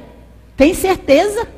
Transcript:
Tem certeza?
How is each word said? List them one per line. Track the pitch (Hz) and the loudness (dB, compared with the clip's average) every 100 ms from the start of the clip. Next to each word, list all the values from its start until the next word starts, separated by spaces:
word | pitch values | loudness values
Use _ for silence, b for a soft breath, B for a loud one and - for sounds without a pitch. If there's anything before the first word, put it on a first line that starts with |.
| - - - - - - | -20 -20 -20 -20 -10 0
Tem | 277 | 0
certeza? | 370 381 370 - 277 403 415 427 | 0 -2 -2 0 0 0 -4 -10